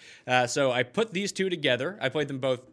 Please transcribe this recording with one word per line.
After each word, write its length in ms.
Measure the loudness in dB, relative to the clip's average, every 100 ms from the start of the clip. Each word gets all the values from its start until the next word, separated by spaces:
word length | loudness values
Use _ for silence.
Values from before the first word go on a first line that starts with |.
| -20 -14 0
Uh, 200 | 2 2
so 260 | 2 2
I 100 | 2
put 320 | 0 -2 -2
these 180 | -2 -4
two 160 | -2 -2
together. 480 | 0 2 2 0 -4
I 80 | -2
played 180 | -2 -2
them 100 | -2
both. 200 | -2 -2 -4